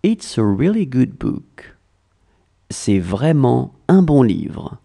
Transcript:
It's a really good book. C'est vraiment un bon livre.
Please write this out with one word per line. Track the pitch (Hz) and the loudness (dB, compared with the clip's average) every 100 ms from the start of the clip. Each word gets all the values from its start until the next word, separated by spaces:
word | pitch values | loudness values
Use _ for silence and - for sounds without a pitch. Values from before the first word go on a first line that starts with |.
It's | 220 220 - - | 0 -2 -4 0
a | |
really | 107 98 160 220 160 | 0 2 0 0 -2
good | 127 123 - | 0 -2 -2
book. | - - - - - _ _ _ _ _ _ _ _ _ _ | -6 -6 -12 -20 -20 _ _ _ _ _ _ _ _ _ _
C'est | - - 98 | -8 0 0
vraiment | 87 98 147 156 127 123 131 _ - | 0 -2 0 2 2 0 -4 _ 2
un | 190 | 2
bon | 175 143 | 4 4
livre. | 120 85 - - - - | 4 0 -6 -10 -14 -16